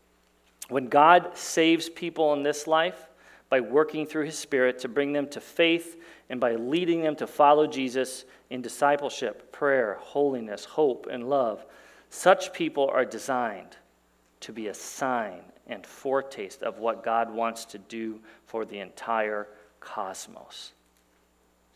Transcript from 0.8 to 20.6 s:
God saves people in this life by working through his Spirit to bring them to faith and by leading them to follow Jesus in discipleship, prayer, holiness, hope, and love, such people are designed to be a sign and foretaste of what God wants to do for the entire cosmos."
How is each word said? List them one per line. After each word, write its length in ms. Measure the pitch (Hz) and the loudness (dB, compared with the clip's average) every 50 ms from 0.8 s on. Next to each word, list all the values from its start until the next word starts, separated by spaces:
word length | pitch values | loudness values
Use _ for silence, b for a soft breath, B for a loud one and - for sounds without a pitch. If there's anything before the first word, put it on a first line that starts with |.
| 131 120 | -2 4
God 480 | 131 147 147 160 175 180 175 - - | 6 8 10 10 10 8 6 2 -6
saves 520 | - - - - 175 160 165 165 165 165 170 | -10 -10 -4 0 2 4 4 4 2 0 -4
people 440 | - - 180 170 160 - 160 151 147 | -10 -8 -8 -6 -2 0 2 2 2
in 80 | 147 139 | 2 0
this 240 | 147 147 147 - | -2 -2 -2 0
life 420 | 160 156 160 165 180 175 - - - - b b b b b b b | 2 2 2 2 2 -2 -8 -16 -20 -20 b b b b b b b
by 120 | - 131 | 0 0
working 460 | 120 107 120 147 156 151 151 156 156 | 2 2 4 4 4 2 0 -6 -6
through 200 | 143 - 156 147 | -4 -4 -4 -4
his 120 | 156 160 - | -4 -4 -8
Spirit 400 | - - - 135 127 127 127 127 | -6 -2 0 2 4 2 2 0
to 80 | - 127 | -6 -4
bring 260 | 110 143 143 143 147 | -2 0 0 0 0
them 120 | 147 143 139 | -2 -2 -4
to 120 | - - | -6 -12
faith 640 | - - - - 170 165 165 170 170 - - - B B B B B B | -14 -6 0 4 4 4 4 2 -2 -6 -16 -20 B B B B B B
and 100 | 131 127 | -4 0
by 180 | 123 123 117 | 0 0 0
leading 440 | 113 117 123 143 175 180 170 170 165 | 0 -2 -2 -2 0 0 0 0 0
them 160 | 165 156 151 | 0 -2 -2
to 100 | 147 123 | -2 -4
follow 400 | 110 - - 147 143 151 151 151 | -2 2 6 8 8 8 8 6
Jesus 600 | 151 151 131 131 131 117 131 131 123 - - - b b b b b | 2 0 -2 -4 -2 -2 -2 -2 -2 -4 -12 -16 b b b b b
in 100 | 135 127 | -10 -10
discipleship, 920 | 123 117 - - 147 143 147 143 147 127 - - 131 113 107 - - - | -10 -8 -4 2 4 4 4 4 0 -4 -6 -4 -6 -6 -6 -8 -14 -18
prayer, 440 | - - 147 143 135 131 120 107 95 | -8 -2 0 2 4 4 2 0 -2
holiness, 720 | - - - - 147 143 143 135 123 113 110 104 95 - | -6 -10 -6 -2 0 0 0 0 -2 -6 -8 -10 -12 -12
hope, 400 | - - - 156 143 120 117 - | -6 0 2 2 2 2 0 -6
and 240 | - - 127 117 123 | -10 -10 -8 -4 -2
love, 340 | 143 139 127 113 104 95 - - B B B B B B B B | 0 0 0 0 -2 -6 -10 -18 B B B B B B B B
such 420 | B - - 175 190 185 - - - | B 2 6 6 6 6 4 -4 -6
people 380 | - 175 156 - 147 139 139 | -4 -4 -4 0 0 0 2
are 160 | - 131 127 | 2 2 0
designed 680 | 110 - 110 - - 131 131 123 113 104 95 90 - - - _ _ _ _ _ _ _ _ _ _ _ - | 0 -2 -8 -4 -4 -2 -2 -2 -4 -6 -8 -14 -18 -20 -20 _ _ _ _ _ _ _ _ _ _ _ -20
to 120 | - - 113 | -16 -14 -10
be 140 | 117 110 | -8 -8
a 80 | 104 92 | -8 -8
sign 680 | - - - - - 147 131 127 120 110 104 90 87 90 - - _ _ | -10 -12 -14 -8 -6 -4 -2 -2 -2 -2 -4 -8 -12 -18 -20 -20 _ _
and 200 | - 123 101 85 | -14 -14 -14 -14
foretaste 760 | - - - - 139 131 135 131 135 - - 104 95 - - - | -16 -16 -10 -6 -2 -2 -2 -2 -4 -8 -12 -12 -12 -10 -8 -8
of 160 | 117 101 104 | -8 -6 -4
what 240 | 107 113 110 110 - | -4 -4 -4 -4 -2
God 280 | 120 113 117 117 113 | -2 0 0 0 0
wants 340 | 110 110 113 113 113 - - | -2 -2 -2 -2 -4 -6 -12
to 120 | - - 107 | -16 -16 -18
do 420 | 98 - - 113 113 110 110 107 110 B B B B | -18 -14 -10 -10 -8 -8 -10 -12 -16 B B B B
for 220 | - - 113 110 | -10 -8 -8 -8
the 140 | 101 104 101 | -8 -8 -12
entire 680 | 98 92 - - - - 113 113 107 107 107 104 104 - B B B B B B | -12 -14 -14 -10 -6 -2 -2 0 0 -2 -2 -6 -8 -10 B B B B B B
cosmos." 920 | - - - - 104 95 95 - - - - - - - - - | -18 -12 -8 -8 -8 -8 -8 -12 -14 -16 -18 -20 -20 -20 -18 -18